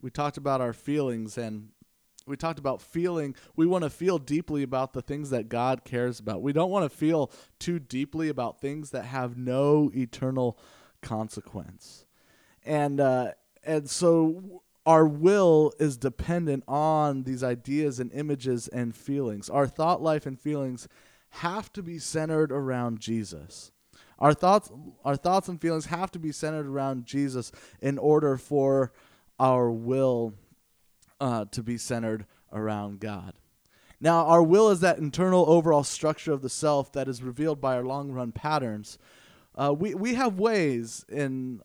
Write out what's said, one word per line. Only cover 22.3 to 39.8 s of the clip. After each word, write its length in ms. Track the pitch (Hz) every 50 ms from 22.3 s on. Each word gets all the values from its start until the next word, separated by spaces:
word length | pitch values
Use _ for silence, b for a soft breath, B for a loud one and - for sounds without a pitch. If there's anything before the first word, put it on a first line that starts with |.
| 160 156 156 147 131
around 480 | 143 139 131 127 123 120 120 117 107
Jesus. 720 | - 110 113 113 104 90 85 76 73 - - - - - _ _ b b b b b b b b
Our 160 | - 147 151
thoughts, 360 | - - 180 202 214 - - - 131 160 - - _ -
our 120 | 139 143
thoughts 320 | 135 - 175 185 196 190 190
and 120 | 180 151
feelings 260 | - 165 165 160 143
have 240 | 147 170 170 190 185 -
to 60 | 175
be 140 | 160 156 143
centered 340 | - 160 156 156 156 147
around 400 | 139 135 139 135 139 135 127 120
Jesus 440 | - - 139 143 135 127 127 113 - B B B B B B
in 180 | - 139 139 135
order 380 | - 151 151 147 151 143 135
for 560 | 131 - - 147 143 135 135 135 135 131 120 b b b b b b b b b -
our 320 | 131 131 127 127 123 117 117
will, 640 | 113 117 120 131 135 135 131 123 117 117 113 101 101 _ _ _ _ _ _ _ _ _ _ _ _ _ _ _ - 143
uh, 220 | 127 120 113 104 101
to 120 | - 127 113
be 140 | 117 120
centered 480 | 110 - - 123 117 113 110 110 110 101 b b b b b
around 480 | - 107 110 110 107 104 104 101 101 95
God. 360 | 107 107 104 92 90 95 - _ _ _ _ _ _ b b b b b b b
Now, 240 | 135 160 170 165 160
our 180 | 156 165 170 170
will 280 | 160 180 208 220 214
is 100 | 196 165
that 160 | 185 180 165
internal 480 | - 156 147 - 165 185 185 185 185 165 151
overall 360 | 170 170 156 165 151 143 139
structure 480 | - - - 160 156 151 - - 160 147
of 80 | 135
the 80 | 131 123
self 440 | - - 156 151 147 139 131 - -
that 160 | 139 135 135
is 140 | 127 117 127
revealed 380 | 127 120 131 151 160 151 139
by 160 | 135 131 127
our 80 | 123 123
long-run 480 | 127 135 143 143 139 131 127 123 117 -
patterns. 640 | - - 151 156 147 131 113 107 107 104 - - - b b b b b b b b b b b
Uh, 200 | - 139 143 143
we, 160 | 147